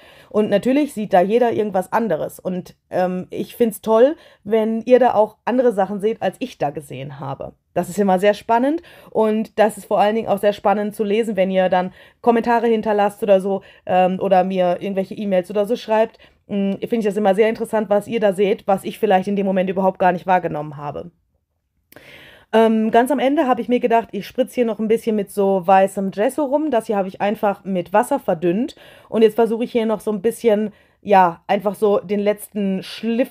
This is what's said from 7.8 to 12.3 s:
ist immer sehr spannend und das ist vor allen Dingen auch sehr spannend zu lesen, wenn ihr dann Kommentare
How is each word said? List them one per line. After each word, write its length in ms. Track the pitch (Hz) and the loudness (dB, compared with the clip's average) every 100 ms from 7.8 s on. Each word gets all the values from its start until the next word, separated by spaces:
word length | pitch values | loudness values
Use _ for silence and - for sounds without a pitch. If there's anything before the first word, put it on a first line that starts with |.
| 175 | -4
ist 100 | 175 | -2
immer 180 | 202 185 | 0 2
sehr 160 | 208 | 2
spannend 480 | - - 233 262 330 - - - | 0 0 0 2 -2 -6 -20 -8
und 500 | - 220 214 220 - | -2 0 0 -2 2
das 180 | 214 214 | 2 0
ist 60 | |
vor 160 | - 202 | -2 0
allen 160 | 202 220 | 2 0
Dingen 120 | - | -2
auch 100 | 196 | 0
sehr 140 | 208 | 0
spannend 440 | 202 214 202 208 202 | 0 0 0 -2 -4
zu 80 | |
lesen, 320 | 208 208 226 196 | -2 0 0 0
wenn 160 | 190 | 0
ihr 160 | 185 185 | 2 2
dann 240 | 180 185 - - _ | 2 -2 -8 -20 _
Kommentare 460 | - | 0